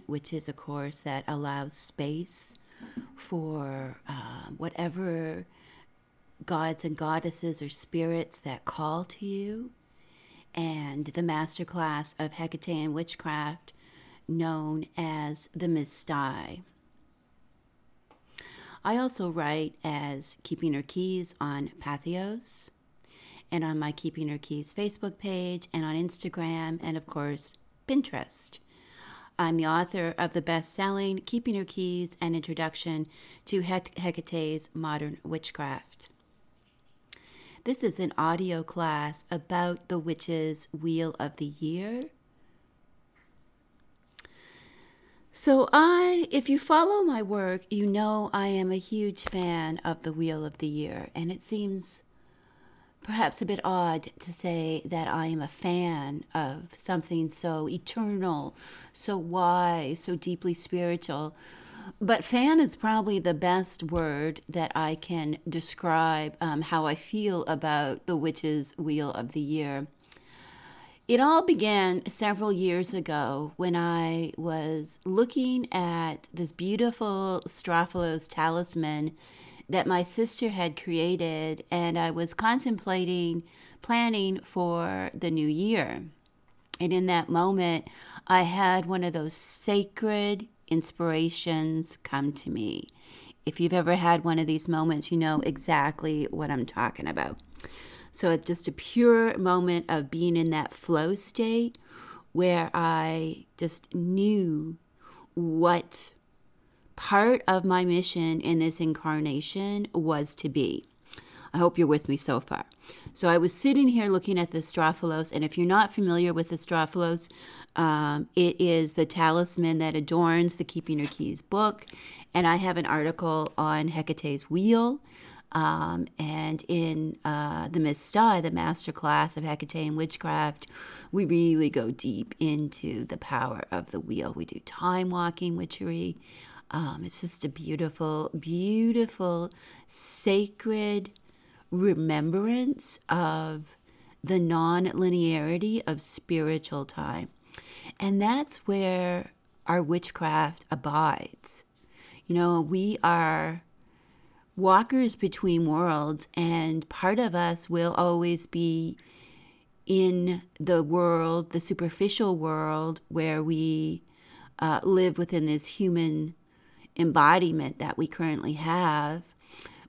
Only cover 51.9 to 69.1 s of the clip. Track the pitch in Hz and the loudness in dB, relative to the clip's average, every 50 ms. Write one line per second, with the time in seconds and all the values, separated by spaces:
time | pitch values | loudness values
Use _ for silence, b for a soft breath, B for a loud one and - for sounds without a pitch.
51.9 | - - - b b b b b b b b b b b b b b b b b | -16 -16 -18 b b b b b b b b b b b b b b b b b
52.9 | b b - - 214 220 233 147 - - - 175 202 190 - - 185 180 175 170 | b b -10 -8 -2 0 0 0 0 -4 -4 -4 -4 -2 -2 -2 0 2 2 0
53.9 | 160 160 - - - - - 180 170 - - 180 170 165 160 160 160 156 - 165 | 0 -2 -6 -10 -16 -16 -14 -14 -12 -6 -4 -4 -2 -2 -2 -2 -4 -4 -4 -4
54.9 | 175 165 160 - - 160 160 160 160 160 147 139 - - - 185 175 180 180 175 | -4 -4 -2 -2 -2 -2 -2 -2 -2 -4 -4 -6 -10 -6 -2 -2 0 0 0 0
55.9 | 165 151 143 139 143 151 - - - 165 156 131 135 160 170 170 - - - - | -2 -4 -4 -6 -8 -10 -10 -8 -6 -4 -4 -4 -6 -8 -12 -16 -20 -16 -6 -4
56.9 | 190 170 156 - 175 165 160 160 - - - 175 160 156 156 151 165 175 - - | -4 -4 -2 -2 -2 -2 -2 -2 -4 -6 -4 -4 -4 -2 -4 -4 -6 -6 -8 -8
57.9 | - 233 226 208 208 196 185 180 165 147 143 - - B B B B B B B | -6 -4 -4 -2 -2 -2 -2 -2 -2 -2 -4 -8 -12 B B B B B B B
58.9 | B - - - 202 190 165 170 170 185 180 175 175 180 175 175 170 165 151 131 | B -12 -6 -4 -4 -4 -4 -2 0 2 4 4 4 4 4 2 2 0 -2 -4
59.9 | 156 165 - - 180 160 - 180 180 170 - 180 170 170 - - - 180 175 175 | -4 -6 -4 -6 -6 -4 -2 -4 -6 -2 -2 -2 -2 -2 -4 -4 -2 -2 0 0
60.9 | 175 170 - - 151 143 151 156 - B B B B B B B B B 208 196 | 0 -2 -4 -6 -6 -4 -4 -6 -8 B B B B B B B B B -16 -16
61.9 | B B 208 190 226 - - - - 247 254 285 320 320 302 - - - - 220 | B B 2 2 2 2 2 0 2 4 4 6 6 6 6 4 2 -2 0 2
62.9 | 220 220 214 208 208 196 170 175 170 147 165 180 180 185 190 180 - - 170 156 | 2 2 2 2 0 0 2 0 0 2 2 2 2 2 2 -2 -6 -8 -6 -4
63.9 | 170 170 165 156 147 143 151 160 151 - - - 160 175 160 - - - 160 156 | -2 0 0 0 0 0 -2 -2 -4 -6 -12 -8 -4 -4 -2 -2 -2 -2 0 0
64.9 | 160 160 - - 180 165 156 151 151 - - 170 156 165 165 - - - - 175 | -2 -4 -4 -4 -4 -2 -2 -2 -4 -4 -6 -6 -4 -4 -4 -6 -8 -4 0 2
65.9 | 160 160 160 160 160 156 151 151 151 - 175 165 151 143 160 - - 165 156 151 | 4 4 4 4 2 0 -2 -4 -6 -4 -4 -2 -2 -2 -2 0 0 0 2 0
66.9 | 147 160 - - - 214 208 208 190 175 - - 160 139 147 156 151 147 147 139 | -2 -2 -6 -6 -4 -2 0 0 0 0 0 -2 -2 -2 0 0 0 0 0 0
67.9 | 127 - - - 175 160 139 165 156 - - 156 151 151 139 - - - 165 151 | -4 -6 -4 -2 -2 0 0 -2 -4 -2 -2 -2 -2 -2 -2 -6 -8 -6 -4 -2
68.9 | 151 151 147 143 | -2 -2 -2 -2